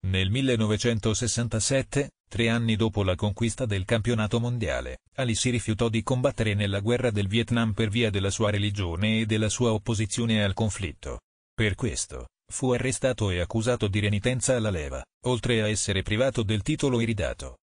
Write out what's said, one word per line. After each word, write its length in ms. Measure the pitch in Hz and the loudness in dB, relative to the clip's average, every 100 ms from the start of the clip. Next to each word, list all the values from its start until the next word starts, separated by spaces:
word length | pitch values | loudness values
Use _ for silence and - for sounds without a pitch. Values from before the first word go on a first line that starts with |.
| 95 | 0
Nel 220 | 92 95 | 0 0
millenovecentosessantasette, 1800 | 117 135 117 110 107 120 113 113 104 120 - 120 113 - 139 131 143 139 _ _ | 0 2 2 2 2 2 0 0 0 -2 -2 -2 -2 0 0 0 -2 -2 _ _
tre 200 | - 117 | -2 2
anni 240 | 117 113 | 2 2
dopo 300 | 107 113 104 | 2 2 2
la 100 | 95 | 0
conquista 500 | 92 104 98 113 - | 2 0 0 -2 -2
del 200 | 127 101 | -2 -2
campionato 560 | 92 117 104 117 107 120 | 0 0 2 0 2 0
mondiale, 580 | 117 120 98 65 64 - _ | 0 -2 -2 -2 -4 -12 _
Ali 220 | - 127 110 | -4 -2 0
si 120 | 127 | 2
rifiutò 380 | 120 - 110 117 | 0 0 0 2
di 140 | 113 | 0
combattere 520 | 110 127 131 - 110 | 0 0 0 0 0
nella 260 | 101 101 98 | 2 2 0
guerra 300 | 101 120 120 | 0 2 2
del 180 | 101 98 | 0 0
Vietnam 440 | 110 117 117 113 | 0 2 2 2
per 160 | 101 110 | 0 0
via 220 | 107 113 | 2 2
della 200 | 101 98 | 2 -2
sua 200 | - 107 | 0 0
religione 720 | 101 104 101 90 82 107 110 | 2 0 -2 -2 0 0 2
e 60 | 113 | 2
della 220 | 110 107 | 0 0
sua 240 | - 120 | 2 0
opposizione 720 | 110 - 107 107 - 117 110 | 0 0 -2 -2 -2 2 2
al 120 | 104 | 2
conflitto. 680 | 98 110 - 92 67 73 60 _ _ _ | 0 -2 -2 -6 -6 -10 -10 _ _ _
Per 220 | - 107 95 | -2 0 0
questo, 540 | 117 69 - 65 64 _ _ | -2 -4 -8 -10 -14 _ _
fu 220 | - 127 | -4 0
arrestato 580 | 120 127 127 131 120 101 | 0 0 0 -2 0 0
e 80 | 90 | 0
accusato 480 | 87 110 110 123 104 | 0 -2 0 0 0
di 140 | 104 | 0
renitenza 560 | 104 101 123 127 - 127 | 2 0 0 -2 0 0
alla 140 | 107 | 0
leva, 320 | 90 71 67 - _ 123 | -2 -4 -8 -12 _ -2
oltre 360 | 123 117 117 | -2 2 2
a 60 | 107 | 2
essere 340 | 110 - 92 | 0 0 -2
privato 400 | 92 110 131 123 | 0 2 2 2
del 200 | 101 110 | 0 0
titolo 380 | 98 151 143 123 | 0 0 2 2
iridato. 580 | 113 107 73 60 65 64 | 0 0 -2 -4 -12 -16